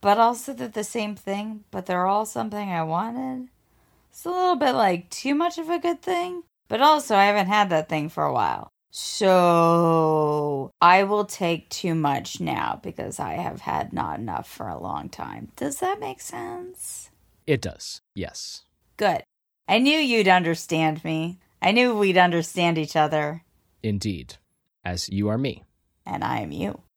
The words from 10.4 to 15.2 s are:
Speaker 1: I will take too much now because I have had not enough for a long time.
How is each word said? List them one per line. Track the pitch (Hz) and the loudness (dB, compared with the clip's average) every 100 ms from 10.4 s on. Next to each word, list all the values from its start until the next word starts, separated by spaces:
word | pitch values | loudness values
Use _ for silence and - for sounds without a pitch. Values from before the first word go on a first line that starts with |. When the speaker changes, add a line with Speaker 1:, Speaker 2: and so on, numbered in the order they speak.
| 147 139 135 _ | -2 -4 -6 _
Speaker 1:
I | 170 185 | 6 6
will | 196 208 | 6 0
take | 202 - 180 165 - | -2 -2 -2 -2 -4
too | - 185 | -6 -2
much | 165 147 139 - - | 0 0 -2 -4 -8
now | 165 135 - - | -6 -4 -4 -6
because | - 165 - - | -10 -10 -10 -8
I | 117 | -8
have | 82 175 - | -6 -8 -8
had | - 73 - | -6 -4 -4
not | - - 76 | -6 -6 -6
enough | 113 87 - | -8 -8 -10
for | - 107 | -12 -10
a | 78 | -10
long | 92 73 - | -8 -8 -10
time. | - | -12